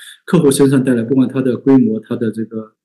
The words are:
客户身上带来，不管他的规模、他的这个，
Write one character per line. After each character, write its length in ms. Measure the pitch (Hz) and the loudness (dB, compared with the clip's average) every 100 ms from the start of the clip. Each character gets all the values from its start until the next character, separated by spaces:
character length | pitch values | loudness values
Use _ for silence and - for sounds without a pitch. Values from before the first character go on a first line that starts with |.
| - - - | -20 -20 -2
客 140 | 170 | 2
户 100 | 151 | 2
身 180 | 135 139 | 2 2
上 140 | 135 | 2
带 120 | 127 | 0
来， 80 | 120 | -2
不 100 | 113 | 0
管 140 | 135 123 | 0 0
他 120 | 131 | -2
的 160 | 127 113 | -4 -2
规 220 | 139 135 | 2 2
模、 220 | 117 110 | 2 -2
他 160 | - 117 | -6 -6
的 140 | 113 | -6
这 120 | 107 | -6
个， 300 | 110 110 110 _ | -10 -12 -16 _